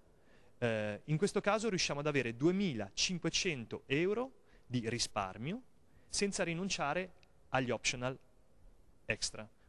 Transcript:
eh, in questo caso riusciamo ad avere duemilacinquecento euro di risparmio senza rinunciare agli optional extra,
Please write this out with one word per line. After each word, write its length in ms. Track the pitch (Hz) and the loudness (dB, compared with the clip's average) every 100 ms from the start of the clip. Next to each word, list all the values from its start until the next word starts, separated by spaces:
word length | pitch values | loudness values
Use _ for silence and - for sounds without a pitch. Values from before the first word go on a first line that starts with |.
| - - - - - - | -20 -20 -20 -20 -18 -2
eh, 440 | 120 110 107 104 - | 0 0 -2 -4 0
in 120 | 151 | 2
questo 240 | 196 202 | 2 2
caso 280 | 202 214 220 | 2 2 2
riusciamo 300 | 185 - 143 | 0 0 0
ad 80 | 151 | 0
avere 280 | 143 117 117 | 2 0 2
duemilacinquecento 1500 | 156 185 196 113 98 - - 180 165 - 190 139 107 107 - | 2 4 2 0 -4 0 0 0 0 0 0 -2 -4 -8 0
euro 480 | 139 180 220 262 - - - - | 2 2 0 -4 -8 -20 -20 -4
di 220 | 123 110 | -2 0
risparmio 720 | 117 - 110 95 95 131 233 - - - - - | -2 0 0 -2 -4 -6 -6 -10 -20 -20 -20 -6
senza 340 | - 202 196 | -2 0 0
rinunciare 680 | 170 165 196 - 143 165 185 - - - - | 0 -2 -2 -2 0 0 -4 -10 -20 -20 0
agli 200 | 131 123 | 2 2
optional 480 | 113 - 127 127 131 - - - - - - - - - | 0 0 0 -2 -4 -12 -20 -20 -20 -20 -20 -20 -10 -4
extra, 420 | 110 - - 107 - | -2 -4 -6 -14 -16